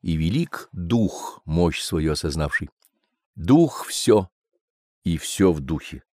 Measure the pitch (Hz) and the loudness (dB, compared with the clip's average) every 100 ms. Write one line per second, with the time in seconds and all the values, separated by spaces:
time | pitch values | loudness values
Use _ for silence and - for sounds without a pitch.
0 | 90 80 80 85 165 - - - 85 117 | -2 0 0 0 -4 -8 -14 -10 -2 0
1 | 98 - - - - 80 87 78 - 82 | 0 -2 -14 -16 -4 2 2 0 -4 -2
2 | 78 76 80 73 73 - 71 _ _ _ | 0 -2 -4 -2 -4 -4 -8 _ _ _
3 | _ _ _ - 85 143 165 - - - | _ _ _ -10 4 6 6 0 -10 -4
4 | - 107 92 _ _ _ _ _ _ _ | 4 4 4 _ _ _ _ _ _ _
5 | - 82 - - 95 80 67 76 - 69 | -4 -4 -4 2 4 4 -2 -6 -8 -18
6 | _ | _